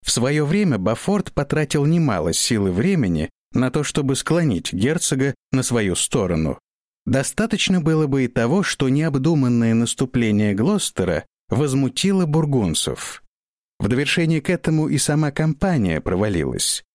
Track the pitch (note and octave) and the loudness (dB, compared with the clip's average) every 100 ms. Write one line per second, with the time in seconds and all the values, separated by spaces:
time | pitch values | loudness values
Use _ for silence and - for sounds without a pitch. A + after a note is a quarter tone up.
0 | - - B2 D3+ C#3+ G3+ G3 G#2+ F#2 A2+ | -2 -2 0 0 0 2 2 0 0 -2
1 | - G3+ - - C#3+ D#3 D3+ D3+ C#3+ E3+ | -2 -2 -2 -6 -2 -2 0 0 2 2
2 | D3+ F#2+ D#2+ D#2+ - A2+ G2 F2+ E3 F#3 | 2 0 0 0 0 0 2 0 0 0
3 | G#2 E2 D2+ _ _ - B2+ D3+ C#3+ - | 0 0 -4 _ _ -2 0 -2 -2 -2
4 | C#3 C3+ - E3 D#3+ F2 - F#2 A#2+ E3 | 0 -2 0 0 2 -2 -4 -2 0 0
5 | - C3+ C#3 - _ C3 B2 A#2+ G2+ E2+ | -2 0 -2 -4 _ -2 0 0 0 -2
6 | - C3 F#2 E2 D#2 - _ _ _ _ | -2 0 0 0 -2 -4 _ _ _ _
7 | - C3 - - A3+ G#3 G3+ F#3 D#3 D#3 | -2 0 0 -2 -2 0 2 2 2 2
8 | D3+ C3+ B2 B2 A#2 F#3 F#3 - C3+ C#3 | 2 0 0 0 0 0 -2 -2 0 2
9 | D#3+ C3+ D3 D#3+ B2+ A#2+ A#2 A2+ A#2 - | 0 0 2 2 2 2 4 2 0 -2
10 | C3 B2 A2+ G#2 G#2+ G2 C3+ G#3 - - | -2 0 2 2 2 2 0 0 -2 -2
11 | F2+ D#2 - _ _ A#2+ D3 C3+ C3 - | -2 -2 -6 _ _ -2 0 0 0 0
12 | G3 G3 E3 D#3 D3+ C3+ F#2+ D2+ - B1+ | 0 2 2 0 0 0 0 -2 -4 -6
13 | - - _ _ _ _ _ _ G2+ B2 | -12 -14 _ _ _ _ _ _ -2 0
14 | D3 - D#3+ D#3+ - F3 - D#3 D#3 C#3+ | 0 0 0 0 -2 -2 0 0 0 0
15 | - D3+ D3+ C#3 D#3+ - G3 D#3 F#2+ D#2 | 0 0 0 0 -2 0 0 2 0 0
16 | D#2+ F2+ G#2+ F2 C2+ - - - _ | -2 -2 0 0 -2 -2 -4 -4 _